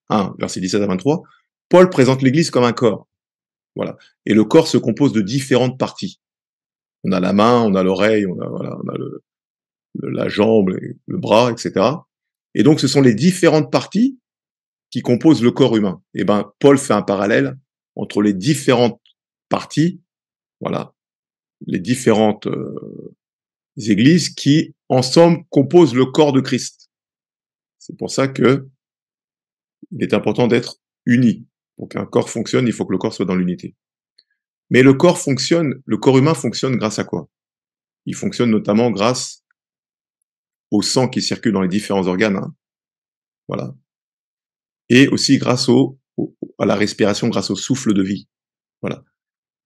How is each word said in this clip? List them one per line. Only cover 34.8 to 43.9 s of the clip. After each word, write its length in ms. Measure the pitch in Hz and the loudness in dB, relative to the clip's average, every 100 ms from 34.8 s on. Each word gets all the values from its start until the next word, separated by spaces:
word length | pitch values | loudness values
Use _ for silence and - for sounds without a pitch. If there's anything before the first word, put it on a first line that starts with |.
le 120 | 135 | 6
corps 260 | 135 175 175 | 6 2 2
fonctionne, 600 | - 127 - 170 151 - - | -4 -4 -2 -2 -2 -6 -6
le 120 | 104 | 0
corps 200 | 135 131 | 2 4
humain 160 | 143 | 2
fonctionne 440 | 160 123 - 131 120 | 0 -4 -6 -4 -2
grâce 220 | 104 110 | -4 -6
à 40 | |
quoi ? 260 | 95 101 117 _ _ _ _ _ _ _ - | -8 -8 -10 _ _ _ _ _ _ _ -12
Il 100 | - | -8
fonctionne 340 | 107 - 120 | -8 -2 0
notamment 420 | 107 - 107 120 | 0 0 0 0
grâce 520 | 98 110 - - - _ _ _ _ _ _ _ _ _ _ _ _ _ | 0 -2 -2 -8 -16 _ _ _ _ _ _ _ _ _ _ _ _ _
au 100 | 104 | -2
sang 280 | - 135 123 | 0 -2 -2
qui 120 | 110 | -4
circule 300 | - 95 120 | -6 -4 -2
dans 100 | 95 | -2
les 60 | 95 | -2
différents 400 | 101 - 98 92 | -4 -2 -2 -2
organes, 300 | 92 107 95 | 0 -2 -2
hein. 180 | - - _ _ _ _ _ _ _ _ - | -8 -16 _ _ _ _ _ _ _ _ -12
Voilà. 280 | - 131 135 _ | -10 -10 -16 _